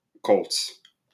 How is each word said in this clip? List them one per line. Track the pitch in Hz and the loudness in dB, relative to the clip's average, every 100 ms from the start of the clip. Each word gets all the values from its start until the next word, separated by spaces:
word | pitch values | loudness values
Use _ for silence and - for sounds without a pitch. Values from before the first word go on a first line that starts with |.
| _ _ | _ _
Colts. | - 98 - - - - _ _ _ | 2 2 0 -6 -6 -12 _ _ _